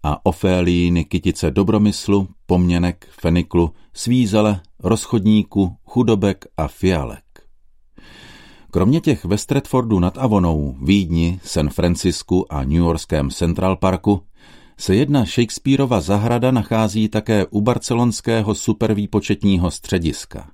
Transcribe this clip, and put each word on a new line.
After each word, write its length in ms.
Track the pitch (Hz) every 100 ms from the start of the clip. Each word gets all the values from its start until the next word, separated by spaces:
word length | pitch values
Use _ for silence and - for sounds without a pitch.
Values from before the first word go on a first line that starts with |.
a 220 | 76 73 -
Ofélijiny 800 | - 98 90 87 87 87 87 80
kytice 460 | 87 90 - 85
dobromyslu, 760 | 73 98 107 104 98 - 101 98 - -
pomněnek, 640 | 90 90 87 87 87 - -
feniklu, 520 | 85 87 82 87 85 - -
svízele, 680 | - - 123 113 107 107 98 - -
rozchodníku, 960 | 90 110 - 117 101 107 98 98 92 -
chudobek 640 | - 127 113 104 98 95 - -
a 100 | 76
fialek. 560 | - 92 85 64 53 _ - - - - _ _ - - - - - - - -
Kromě 300 | - 98 156
těch 240 | - 120 85
ve 120 | 104
Stratfordu 640 | - 139 - 131 117 101
nad 180 | 90 -
Avonou, 580 | 127 104 87 78 71 65
Vídni, 580 | 67 101 85 82 85 90
San 260 | - - 76
Francisku 840 | - 87 85 95 80 - 90 -
a 100 | 73
newyorském 680 | 65 80 85 80 - 80 69
Central 460 | - 85 85 92 92
Parku 460 | 95 92 - 101 - - - - - -
se 180 | - 95
jedna 300 | 143 143 104
Shakespeareova 760 | - 117 - - 135 135 113
zahrada 500 | 80 101 98 - 127
nachází 580 | 127 104 113 110 104 107
také 360 | 110 104 107 -
u 160 | 104
barcelonského 960 | 107 120 - 117 120 107 - 113 107 101
supervýpočetního 1160 | - 107 110 104 101 104 - 101 101 95 87
střediska. 760 | - - 95 82 - - - -